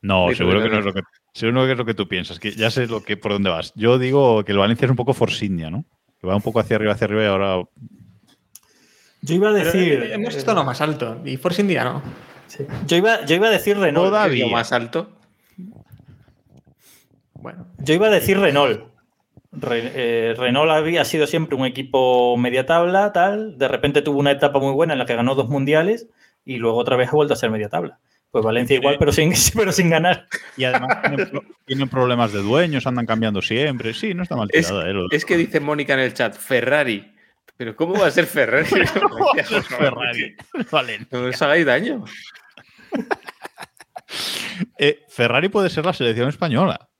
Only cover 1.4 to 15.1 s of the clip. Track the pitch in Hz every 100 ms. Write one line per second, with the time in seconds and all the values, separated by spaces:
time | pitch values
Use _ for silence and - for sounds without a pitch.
1.4 | 113 123 131 123 113 104 92 92 87 85
2.4 | 104 104 110 123 123 110 - - 107 101
3.4 | 98 82 - - 110 127 127 139 135 110
4.4 | 98 101 98 117 127 127 123 127 113 -
5.4 | 107 90 80 95 160 _ _ _ 90 98
6.4 | 110 113 107 110 107 101 104 104 107 98
7.4 | 98 92 87 _ - - - _ _ _
8.4 | _ - _ _ _ _ _ _ 131 165
9.4 | 208 208 165 185 175 139 113 110 - 139
10.4 | 135 202 139 123 151 147 117 117 139 131
11.4 | 180 180 202 156 120 131 139 - - -
12.4 | - - - - 139 170 208 226 147 165
13.4 | 220 214 - 202 185 147 185 208 202 127
14.4 | 120 117 113 123 117 160 196